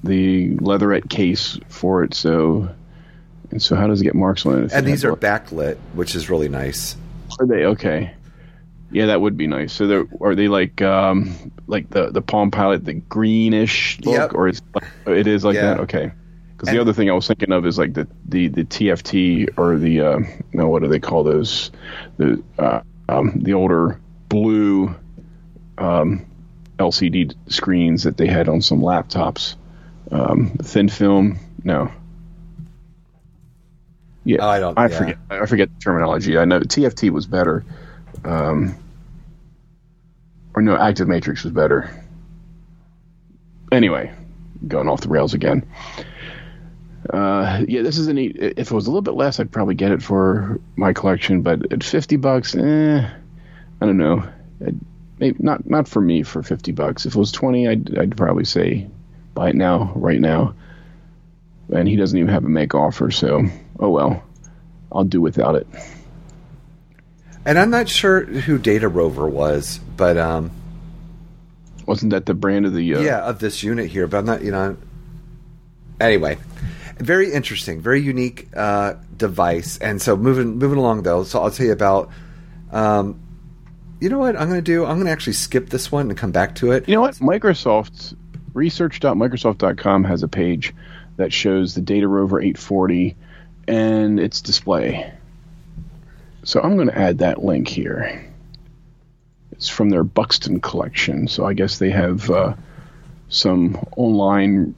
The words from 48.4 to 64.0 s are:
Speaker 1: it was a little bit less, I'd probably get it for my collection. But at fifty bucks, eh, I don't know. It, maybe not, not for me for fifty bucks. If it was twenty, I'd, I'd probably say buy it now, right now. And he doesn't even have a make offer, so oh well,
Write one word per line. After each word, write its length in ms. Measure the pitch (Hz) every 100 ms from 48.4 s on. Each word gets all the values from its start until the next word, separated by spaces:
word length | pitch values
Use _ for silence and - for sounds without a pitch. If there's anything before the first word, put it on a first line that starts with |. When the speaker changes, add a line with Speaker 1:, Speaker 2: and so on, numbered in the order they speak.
| 107 - 123
Speaker 1:
it 0 |
was 160 | 110 101
a 40 |
little 120 | 175
bit 120 | 196
less, 260 | 123 139 117
I'd 100 | 107
probably 240 | 110 98
get 160 | 82 98
it 120 | 98
for 580 | - 98 95 107 101 - - -
my 160 | 98
collection. 500 | 87 98 92 - 95
But 300 | 87 82 -
at 100 | -
fifty 340 | - 156 143 151
bucks, 380 | 135 131 123
eh, 540 | - 143 151 156 147 110 - - - - - - -
I 60 | 107
don't 100 | 95
know. 260 | 76 92 92 - - -
It, 140 | - - - - - -
maybe 200 | 135 -
not, 280 | 151 - -
not 200 | 151 -
for 120 | 110
me 220 | 87 85
for 220 | 71 78
fifty 260 | 76 - -
bucks. 360 | - 76 - 147
If 100 | 117
it 20 |
was 140 | 107
twenty, 340 | - 131 123 120
I'd, 320 | 110 - -
I'd 180 | 95 -
probably 280 | - 87
say 440 | 87 - 87 - - - - - -
buy 140 | - 87
it 80 | -
now, 340 | 92 87 110 -
right 240 | 90 69
now. 340 | 80 80 - - - - - - - - - - - - -
And 160 | 82 92
he 80 | 104
doesn't 200 | 98 92
even 160 | 85
have 120 | 95
a 40 | -
make 260 | 78 73
offer, 360 | 71 76 - 62
so 320 | - 62 76 101 - - -
oh 80 | 104
well, 340 | 78